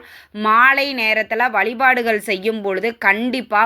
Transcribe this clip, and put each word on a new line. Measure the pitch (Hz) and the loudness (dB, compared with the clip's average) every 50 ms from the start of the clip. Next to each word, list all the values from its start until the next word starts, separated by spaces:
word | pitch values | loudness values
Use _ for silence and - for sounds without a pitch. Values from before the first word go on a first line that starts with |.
| - - - - - _ - | -2 -12 -20 -20 -20 _ -10
மாலை | 208 214 214 214 233 247 269 277 277 277 285 269 | -4 0 2 4 4 6 4 4 2 0 -2 -2
நேரத்துல | 247 220 220 220 220 214 - 226 226 240 254 | -2 -2 0 0 0 -2 -2 -2 -2 0 0
வழிபாடுகள் | 220 202 196 220 247 226 269 254 254 247 233 233 220 208 | 0 0 0 0 -2 0 2 2 2 2 0 -2 -2 -2
செய்யும் | 214 226 202 185 185 220 220 220 | -2 -4 -4 -4 -2 -4 -4 -4
பொழுது | 196 196 190 185 196 233 226 - | -4 -4 -4 -2 -4 -4 -4 -2
கண்டிப்பா | - 196 196 214 240 254 240 262 220 - 214 208 226 | 0 0 0 0 0 -4 -4 -4 -4 -2 0 0 0